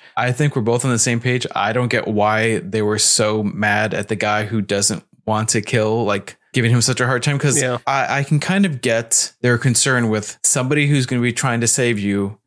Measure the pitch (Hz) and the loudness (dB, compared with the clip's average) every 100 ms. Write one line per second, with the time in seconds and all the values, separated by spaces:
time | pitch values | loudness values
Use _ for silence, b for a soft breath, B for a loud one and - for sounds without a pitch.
0 | B B 123 127 143 131 113 120 135 117 | B B -2 0 0 0 0 0 0 0
1 | 127 117 123 123 - - 101 120 123 120 | 0 0 0 -2 -2 -2 -2 0 0 0
2 | - 104 104 110 113 104 87 110 104 104 | 0 0 2 2 0 -2 -2 -2 0 0
3 | - - 107 107 104 - 107 104 107 92 | 0 2 2 0 -2 -2 0 0 0 -4
4 | 98 104 104 107 107 110 98 101 - 90 | -4 -2 -2 -2 -2 -4 -2 -2 -2 -4
5 | - _ - 107 110 113 - 120 107 113 | -10 _ -4 -2 0 -2 0 0 2 0
6 | 104 101 - - _ 131 117 120 123 117 | 0 -2 -6 -20 _ 0 2 2 2 0
7 | 123 123 147 139 143 135 127 120 - 135 | 0 0 0 0 2 2 0 -2 -2 -2
8 | - 139 139 147 - 190 196 131 123 113 | 0 -2 0 0 0 0 0 0 0 0
9 | 117 - - _ 123 120 131 113 139 123 | 0 -2 -2 _ 2 2 2 2 2 2
10 | 113 107 - - - 135 127 147 143 143 | 2 -2 -4 -4 -2 0 0 2 2 2
11 | 123 123 120 120 131 117 117 - 120 104 | 0 0 0 0 -2 0 0 2 2 0
12 | 101 101 98 - | 0 0 -2 -6